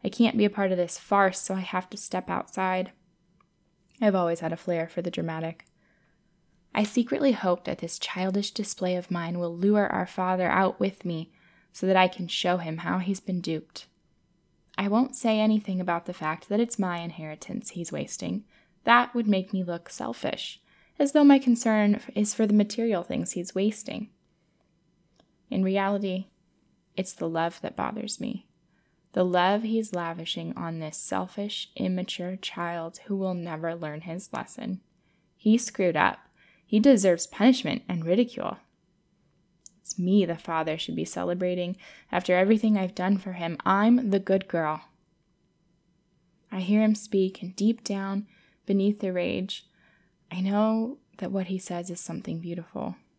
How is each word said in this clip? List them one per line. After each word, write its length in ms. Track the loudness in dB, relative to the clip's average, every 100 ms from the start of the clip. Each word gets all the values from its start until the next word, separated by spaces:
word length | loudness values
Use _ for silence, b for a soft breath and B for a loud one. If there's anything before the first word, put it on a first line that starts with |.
I 60 | -6
can't 280 | 2 2 4
be 60 |
a 60 | 2
part 240 | 2 -2
of 40 | 0
this 200 | -2 -4
farce, 420 | 0 4 4 2
so 160 | -2 -2
I 60 |
have 280 | -4 -6 -6
to 60 | -6
step 320 | -4 -4 -4
outside. 640 | -6 -4 -2 0 -2 -4 _ _ _ _ _ _ _ _ _ _ _
I've 120 | 2
always 280 | 4 2 0
had 100 | -4
a 60 | -4
flair 320 | -2 -2 -2
for 120 | -4
the 80 | -6
dramatic. 560 | -4 -4 -4 -6 -10 _ _ _ _ _ _ _ _ _ _ _ -2
I 80 |
secretly 500 | 0 0 0 2 2
hope 320 | 2 0 0 -2
that 120 | -8
this 220 | -6 -6
childish 500 | -6 -4 -2 -2 -2
display 460 | -4 -4 -2 -2 -2
of 160 | -2
mine 260 | -4 -4 -4
will 180 | -4 0
lure 300 | 4 4 2
our 220 | 0 -2
father 420 | -2 0 0 2
out 300 | 4 2 2
with 260 | -2 -2 -6
me 260 | -6 -8 b b b b
so 140 | -4 2
that 100 | 4
I 120 | 4
can 200 | 2 -6
show 300 | -2 0 0
him 220 | -2 -6
how 180 | -2 -2
he's 220 | -2 -4
been 220 | -4 -4
duped. 440 | -2 -6 -8 -20 -20 _ _ _ _ _ _ _ _ -4
I 120 | 2
won't 280 | 2 2 0
say 240 | 2 4
anything 400 | 4 4 0 -2
about 280 | 0 -2 -4
the 60 |
fact 360 | -6 -4 -4 -2
that 100 | 0
it's 200 | 0 0
my 180 | -2 -2
inheritance 720 | -6 -10 -12 -12 -10 -8 -8
he's 200 | -10 -8
wasting. 520 | -6 -8 -8 -6 -6 -8 b b b 4
That 280 | 4 4
would 140 | -2 2
make 260 | 2 0
me 100 | -4
look 240 | -4 -6 -10
selfish, 760 | -10 -8 -6 -6 -6 -10 -14 b b b -2
as 140 | 2
though 120 | 8
my 140 | 8 8
concern 560 | 6 4 4 4 4
f-, 160 | 2 -2 -2
is 180 | -2
for 140 | 2 4
the 80 | 4
material 480 | 4 0 0 0
things 300 | -2 -4 -4
he's 200 | -6 -4
wasting. 560 | 0 0 -2 -10 -10 -12 _ _ _ _ _ _ _ _ _ _ _ _ _ _
In 120 | -2
reality, 680 | 0 0 0 -2 -2 -4 -8 _ _ _ _ _ _ -4
it's 160 | -2
the 160 | -2 -2
love 320 | -2 -2 -4
that 140 | -10 -4
bothers 440 | -6 -6 -10 -8
me. 280 | -8 -8 _ _ _ _ _ _ _
The 120 | -2
love 380 | 2 2 2 2
he's 320 | 0 -2 -2
lavishing 640 | -6 -6 -8 -8 -8 -8 -8
on 220 | -6 -6
this 180 | -8 -8
selfish, 720 | -4 -4 -4 -6 -8 -8 -12 -4
immature 600 | -2 -2 -4 -6 -8 -8
child 680 | -10 -6 -4 -4 -8 -12 -6
who 100 | -4
will 200 | -2 -4
never 400 | -6 -6 -6 -4
learn 260 | -8 -8
his 320 | -10 -10 -8
lesson. 480 | -10 -10 -10 -8 -8 _ _ _ _ _ _
He 220 | 2 4
screwed 360 | 2 0 0 4
up. 220 | 2 2 _ b b b _
He 140 | 4
deserves 480 | 8 8 6 2 -2
punishment 560 | 4 6 6 0 -4 -4
and 160 | -4
ridicule. 540 | 2 2 2 -2 -6 -8 _ _ _ _ _ _ _ _ _ _ -20 _
It's 200 | -10 -4
me 260 | 2 4 2
the 120 | -2
father 380 | -4 -2 -2 -4
should 200 | -6 -4
be 100 | -4
celebrating 720 | -2 -2 -2 -2 -2 -4 -8 B B B
after 240 | -2 2 4
everything 420 | 6 4 4 2
I've 180 | 0 -2
done 240 | 0 0
for 140 | -2
him. 240 | -6 -6 -2
I'm 460 | 2 4 6 6 4
the 80 | 0
good 300 | 2 0 2
girl. 340 | -2 -2 -4 -10 _ _ _ _ _ _ _ _ _ _ _ _ _ _ _ _
I 100 | -6
hear 200 | 2 4
him 140 | 4 0
speak, 480 | 0 0 0 -2
and 120 | -12 0
deep 280 | 0 0
down, 420 | -4 -6 -4 -6 -6 b b b -2
beneath 360 | 2 2 0
the 120 | -2
rage, 540 | -2 -2 -4 -6 -10 _ b b b b b _
I 100 | -4
know 560 | 0 2 2 0 -4 -8 _ -10
that 120 | -6
what 160 | -4 -4
he 120 | -6
says 320 | -6 -8 -8
is 80 | -8
something 400 | -8 -8 -8 -8
beautiful. 560 | -8 -10 -10 -8 -8 -10 _